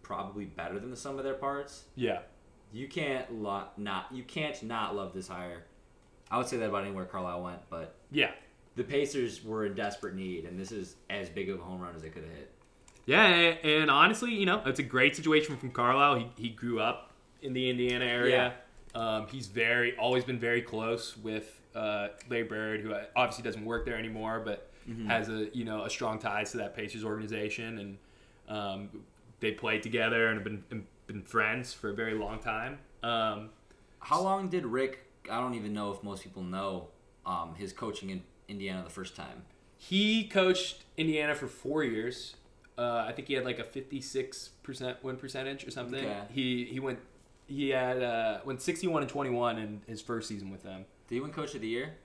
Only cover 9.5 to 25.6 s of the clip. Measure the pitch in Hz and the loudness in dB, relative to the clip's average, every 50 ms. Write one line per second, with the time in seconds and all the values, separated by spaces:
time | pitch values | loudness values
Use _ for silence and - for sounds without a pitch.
9.5 | 110 110 107 101 98 104 104 101 104 - - 98 92 95 95 92 90 82 80 87 | -2 -2 0 -2 -2 -2 -2 -4 -4 -4 -8 -8 -6 -6 -4 -4 -4 -6 -6 -8
10.5 | 90 92 95 95 110 104 92 87 - - - - 95 101 95 87 82 101 98 92 | -8 -8 -8 -6 -6 -8 -8 -8 -12 -20 -10 -8 -6 -6 -6 -6 -6 -4 -4 -4
11.5 | 98 90 85 87 92 92 90 87 82 80 78 78 80 85 78 80 85 73 69 - | -4 -6 -6 -8 -8 -8 -8 -8 -10 -10 -12 -12 -12 -12 -12 -12 -12 -14 -16 -16
12.5 | - - - - _ _ - - - - - - 135 190 220 196 175 170 170 170 | -20 -20 -20 -20 _ _ -20 -20 -20 -12 0 4 8 8 10 10 10 10 8 6
13.5 | 165 160 - 156 151 156 156 147 135 143 160 190 220 214 240 240 233 202 196 180 | 6 4 4 4 6 6 8 8 10 10 10 10 8 4 0 0 2 4 4 4
14.5 | 185 214 - 131 135 - 139 117 - 127 131 143 143 - 156 156 156 151 151 156 | 4 4 2 0 0 0 -2 2 4 6 6 6 6 4 4 6 6 6 6 4
15.5 | 143 123 - 127 120 - 120 123 131 139 143 143 143 120 117 120 - - 110 117 | -4 -4 -6 -4 0 4 4 6 8 8 8 8 6 4 2 -2 -6 -6 -6 -6
16.5 | 110 - - 120 117 113 107 117 123 - - - - - - - - - - 135 | -4 -4 -2 -2 0 2 2 2 0 0 -8 -16 -20 -20 -20 -20 -20 -10 -8 -4
17.5 | 127 127 127 127 123 123 123 123 123 123 127 120 120 123 123 123 123 123 123 123 | -2 2 2 2 2 4 2 2 2 2 2 2 2 4 6 8 8 8 6 4
18.5 | 123 - - - - - - - - 117 113 113 110 107 107 104 127 135 117 95 | 2 -4 -14 -20 -20 -20 -20 -10 -4 -2 0 0 0 0 -2 -4 -8 -8 -8 -4
19.5 | 98 117 113 113 120 120 123 123 - - 110 120 127 127 123 131 123 117 117 117 | 2 2 4 6 6 4 4 2 2 2 2 4 4 4 2 2 -2 0 2 2
20.5 | 120 120 117 - - 110 113 113 117 117 - - - 113 107 110 107 110 107 - | 2 2 0 0 -4 -2 0 0 0 0 -2 -8 -10 -8 -6 -4 -4 -4 -6 -8
21.5 | - - - - - 117 110 107 107 104 101 104 - - - - 127 117 113 104 | -16 -20 -20 -10 -6 -2 0 0 0 0 -2 -4 -6 -10 -6 -2 0 0 0 0
22.5 | 110 107 110 110 110 107 104 113 110 101 107 - - 123 127 120 - - 117 117 | -2 -2 -2 0 -2 -2 -2 -2 -4 -4 -6 0 2 4 4 4 2 -2 -4 -4
23.5 | 104 110 104 113 117 117 117 127 117 113 113 113 110 110 107 110 113 113 110 107 | -4 -4 -4 -2 -2 -2 -2 -2 -2 -2 -4 -4 -4 -4 -4 -2 -2 -2 -2 -2
24.5 | 101 - - - - - - - 113 113 113 107 120 113 104 107 110 110 107 104 | -4 -4 -6 -16 -20 -16 -12 -10 -8 -6 0 2 2 2 2 0 0 -2 -2 -2
25.5 | - 123 | -2 -4